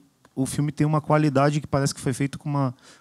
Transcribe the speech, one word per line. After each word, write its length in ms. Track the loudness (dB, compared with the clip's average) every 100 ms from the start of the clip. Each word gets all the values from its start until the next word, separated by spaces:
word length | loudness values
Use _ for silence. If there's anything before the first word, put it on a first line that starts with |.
| _ _ _
o 120 | -4 -4
filme 260 | -2 -4
tem 140 | 0 0
uma 160 | 0
qualidade 580 | 2 2 4 4 2 2
que 60 | -2
parece 280 | 0 0
que 60 | -2
foi 140 | -4
feito 240 | -2 -4 -4
com 100 | -4
uma, 260 | -2 -2 -4 -20 -20